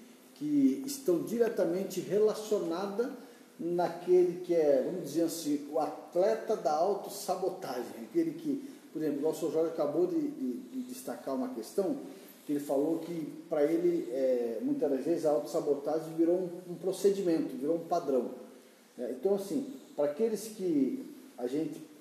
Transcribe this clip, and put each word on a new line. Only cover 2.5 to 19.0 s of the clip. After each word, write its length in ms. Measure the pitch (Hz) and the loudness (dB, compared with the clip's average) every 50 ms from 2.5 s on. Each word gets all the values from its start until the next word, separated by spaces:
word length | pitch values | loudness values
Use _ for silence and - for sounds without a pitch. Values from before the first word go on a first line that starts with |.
| 214 196 175 165 165 180 202 202 196 208 240 277 262 - - - - - - - - - | 0 0 0 0 -2 -2 -4 -4 -2 -2 -2 -2 -4 -10 -14 -18 -20 -20 -20 -18 -12 -8
naquele 800 | 160 170 175 175 175 160 - - - 180 180 180 180 180 170 - | -4 -2 0 0 0 0 -2 -2 2 6 6 8 8 6 2 -2
que 120 | - 170 175 | 0 2 4
é, 300 | 165 156 147 139 131 - | 4 6 6 6 6 4
vamos 200 | 151 175 180 156 | 2 -2 -4 -4
dizer 180 | 139 143 160 165 | -4 0 0 0
assim, 460 | 156 - - - 147 147 143 139 - | 0 0 -2 -2 -2 -2 -2 -2 -2
o 80 | 151 160 | -2 -2
atleta 800 | 147 143 - - - - - 175 190 220 226 226 - - 214 | -2 -2 -4 -8 -10 -4 0 2 2 2 2 0 -2 -2 -2
da 160 | 190 170 165 151 | 0 0 0 2
autossabotagem, 1200 | 151 170 202 202 190 - - - - - - 175 - 190 180 - - - 135 127 123 117 104 104 113 113 | 2 2 2 2 0 -4 -8 -10 -8 -4 -4 -4 -2 -2 -2 -4 -4 -8 -8 -6 -6 -6 -8 -8 -12 -10
aquele 300 | - - 170 160 156 147 | -4 0 0 0 0 -2
que, 360 | - - 151 135 - - - - - - - - | -4 -4 -2 -2 -2 -4 -8 -14 -18 -16 -12 -8
por 80 | 160 | -4
exemplo, 200 | 156 147 139 139 | -2 -2 -2 0
o 20 | 143 | 0
nosso 300 | 160 156 - 175 151 139 | -2 -2 -2 -2 -2 0
Jorge 180 | 160 165 160 | 0 0 0
acabou 380 | - - 151 139 147 165 180 175 | 0 0 -2 0 2 2 2 2
de, 120 | 170 160 | 2 0
de, 320 | 147 139 - - 131 123 120 | 0 -2 -4 -4 -4 -4 -4
de 300 | 107 - - 131 131 123 | -6 -8 -10 -8 -8 -8
destacar 540 | 123 127 - - 139 120 - - 139 135 | -8 -10 -12 -10 -10 -10 -8 -6 -6 -4
uma 140 | 127 127 117 | -4 -4 -4
questão, 460 | - 117 107 - - - 196 170 131 98 - - - - - - - - - | -6 -8 -10 -6 -2 0 0 0 0 -4 -6 -12 -14 -16 -18 -20 -20 -14 -6
que 80 | - 147 | -4 -4
ele 80 | 143 | -2
falou 380 | 143 147 143 135 147 160 165 160 | -2 0 0 2 2 2 0 -2
que, 340 | - 175 175 165 147 - - - - - | -4 -6 -6 -6 -6 -8 -10 -12 -8 -2
para 140 | 160 151 147 | 0 2 4
ele, 460 | 156 165 170 175 175 170 160 131 117 | 4 4 4 4 2 2 2 0 -2
é, 480 | 123 135 131 127 127 120 117 117 113 107 120 | -2 0 2 2 2 2 0 -2 -2 -2 -2
muitas 280 | 139 143 139 160 139 | -2 0 2 2 0
das 140 | 135 127 127 | 0 0 0
vezes, 220 | 151 170 151 - | 0 0 2 2
a 40 | 151 | 2
autossabotagem 840 | 147 147 147 - - 165 156 151 139 135 - 151 151 160 156 160 160 | 2 2 0 -2 -2 -2 2 0 0 0 0 -2 -2 -2 -2 -2 0
virou 180 | 160 165 165 175 | 2 4 4 4
um, 380 | 185 185 170 - - - 175 175 | 4 2 -2 -6 -8 -10 -10 -8
um 20 | |
procedimento, 800 | - - 185 - - - 202 190 196 180 175 165 156 135 - 135 | -6 -4 -4 0 2 4 4 4 4 2 2 2 2 0 -2 -4
virou 200 | 123 131 147 165 | -4 -2 0 0
um 80 | 165 - | -2 -2
padrão. 480 | - 175 170 - 139 131 123 113 95 - - - - - - - - - - - - - | -2 -2 -2 0 2 2 2 0 0 -4 -10 -14 -18 -20 -20 -20 -20 -20 -20 -20 -18 -12
É, 140 | - | -8